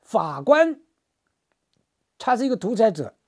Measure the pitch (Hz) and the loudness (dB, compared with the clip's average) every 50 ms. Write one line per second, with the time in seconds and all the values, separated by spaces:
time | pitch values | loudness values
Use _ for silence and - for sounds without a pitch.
0 | _ _ - 208 165 160 143 135 139 240 294 302 330 330 302 - _ _ _ _ | _ _ -4 -4 -4 -4 -8 -8 2 2 4 4 4 2 0 -8 _ _ _ _
1 | _ _ _ _ _ _ _ _ _ _ _ _ _ _ _ _ _ _ _ _ | _ _ _ _ _ _ _ _ _ _ _ _ _ _ _ _ _ _ _ _
2 | _ _ _ _ - - 254 220 262 269 254 180 - 196 247 190 226 220 180 151 | _ _ _ _ -2 -2 0 0 0 -2 -2 -2 -4 -6 0 2 2 2 2 -2
3 | 135 - _ _ _ | -10 -12 _ _ _